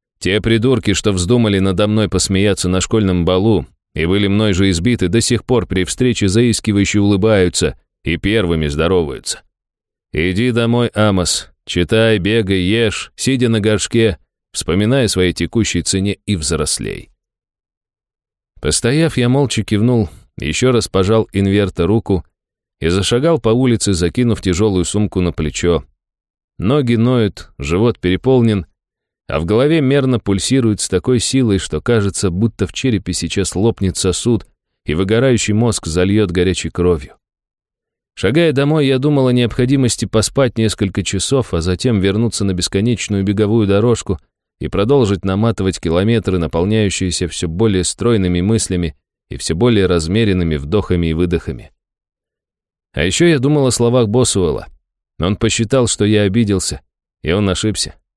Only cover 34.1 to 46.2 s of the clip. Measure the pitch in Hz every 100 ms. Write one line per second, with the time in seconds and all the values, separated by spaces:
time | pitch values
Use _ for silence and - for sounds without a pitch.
34.1 | 87 120 113 - _ _ _ - 78 95
35.1 | 113 135 113 - 104 120 104 - 82 95
36.1 | 104 101 90 90 90 80 - 87 80 -
37.1 | - _ _ _ _ _ _ _ _ _
38.1 | - - 147 165 135 143 156 135 131 147
39.1 | 143 127 123 120 - 123 139 123 - 104
40.1 | 110 - - 127 - 110 - 98 104 87
41.1 | 98 - 135 - 85 85 90 127 107 95
42.1 | 101 117 - 98 87 - 98 113 113 -
43.1 | 101 98 101 104 113 101 98 120 113 -
44.1 | - _ _ _ - - 98 110 139 104
45.1 | 95 95 95 113 - 95 - 80 82 104
46.1 | 117